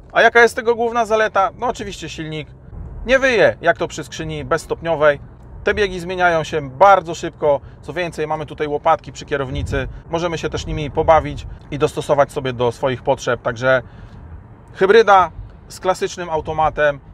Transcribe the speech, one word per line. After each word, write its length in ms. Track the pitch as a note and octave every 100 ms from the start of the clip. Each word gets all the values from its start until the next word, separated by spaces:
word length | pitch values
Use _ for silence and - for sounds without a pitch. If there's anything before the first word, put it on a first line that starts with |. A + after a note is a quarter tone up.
| -
A 100 | -
jaka 200 | A3+ A#3
jest 140 | A3+ C4
tego 200 | A3 A3+
główna 300 | A#3 A#3 G#3+
zaleta? 460 | A3 A3 F#3+ F#3 -
No 100 | B3
oczywiście 420 | - G3+ - D#3
silnik 380 | - D#3 D#3 C#3+ - - - - - G#3+
nie 140 | C4
wyje, 380 | C4 A3+ C#3+ G#2
jak 160 | D#3+ E3
to 100 | D#3+
przy 160 | -
skrzyni 420 | C#3+ - D#3+ D#3 C3
bezstopniowej. 760 | D#3+ - - E3 D3+ D3+ C#3+ - - - -
Te 100 | -
biegi 260 | G#3 G3+ F#3
zmieniają 440 | E3+ F3+ F3+ E3
się 260 | D3 D#3+ C#3
bardzo 460 | C3 G3 F#3 E3 E3
szybko. 460 | E3+ - D#3 C#3 - -
Co 120 | -
więcej, 340 | D3+ E3+ D#3+ D3+
mamy 180 | D#3 D3
tutaj 220 | D3+ D3+
łopatki 440 | D3 E3+ D#3 -
przy 140 | B2+ -
kierownicy. 600 | C#3+ C3 C#3+ - C#3+ B2+ - -
Możemy 280 | E3 F3 D#3+
się 120 | D#3
też 160 | E3+ D#3+
nimi 260 | D#3+ D3
pobawić 560 | - D#3+ D#3+ C#3+ C#3+ - - -
i 80 | C#3
dostosować 520 | C#3+ - C#3+ C#3+ C3+
sobie 220 | D3+ C3
do 180 | A#2+ B2
swoich 320 | A#2 C3+ B2
potrzeb. 380 | - C3 - A#2+
Także 400 | B2+ A#2 B2+ C3 - - - - - - - - -
hybryda 580 | - F#3+ A3 G#3+ G3 E3+ - - - -
z 120 | -
klasycznym 500 | F#3 F3+ F#3+ - F3
automatem 680 | D#3 D3 D#3 D#3 D3 D3 C#3 -